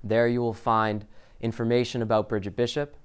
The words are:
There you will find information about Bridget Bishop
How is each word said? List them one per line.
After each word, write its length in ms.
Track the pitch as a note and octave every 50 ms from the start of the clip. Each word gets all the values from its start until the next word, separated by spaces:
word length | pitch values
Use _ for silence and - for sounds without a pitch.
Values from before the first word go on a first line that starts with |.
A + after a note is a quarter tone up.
| -
There 240 | G#2 G#2+ A#2 A#2+ A#2+
you 120 | A#2+ B2 A#2+
will 100 | A#2 A2
find 540 | G#2 - A#2 A2+ A2 A2 A2 G#2+ G#2+ G#2+ - - - - - - -
information 600 | - A2+ A2 - A#2+ A2+ A#2+ B2 B2 A#2+ - B2 A#2
about 260 | G#2+ A2 G#2+ G#2 -
Bridget 260 | A2+ G#2+ F#2+ G2+ F2
Bishop 420 | - A#2+ A#2+ - D3 D3 C#3+ - - -